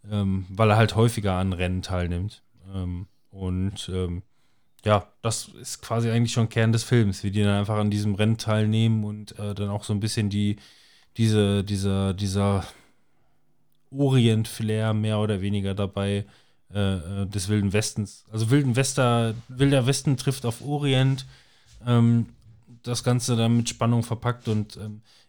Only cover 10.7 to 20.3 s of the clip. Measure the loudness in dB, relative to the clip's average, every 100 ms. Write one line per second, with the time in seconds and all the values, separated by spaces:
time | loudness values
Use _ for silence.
10.7 | -20 _ _ _ -2 2 4 2 0 -2
11.7 | -2 0 0 -2 -2 -2 0 0 0 -4
12.7 | -16 _ _ _ _ _ _ _ _ _
13.7 | _ _ 0 4 6 6 4 0 -4 -4
14.7 | 0 0 0 0 0 0 -2 -2 -2 -2
15.7 | -2 -4 -2 -2 -2 -6 _ _ _ _
16.7 | -2 0 -2 -4 -6 -4 -4 0 2 2
17.7 | 0 -2 -6 -8 -10 _ -4 2 2 2
18.7 | 0 0 0 2 2 0 -4 -12 0 2
19.7 | 4 2 0 0 0 -2